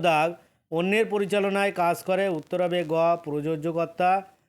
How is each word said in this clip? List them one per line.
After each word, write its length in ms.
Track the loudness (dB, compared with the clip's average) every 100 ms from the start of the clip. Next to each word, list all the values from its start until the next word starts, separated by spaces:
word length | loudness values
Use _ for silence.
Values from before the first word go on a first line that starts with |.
| 4
দাগ, 200 | 4 2 -2 _ _ -6
অন্যের 340 | -2 0 0 0
পরিচালনায় 600 | 0 0 0 0 0 0 0
কাজ 160 | 0 0 -2
করে, 160 | 0 0 -2
উত্তর 200 | -4 -2
হবে 160 | 0 0 0
গ, 20 | 2 2 0
প্রযোজ্যকর্তা। 840 | -2 -4 -4 -4 -4 -2 -4 0 0 0 -2 _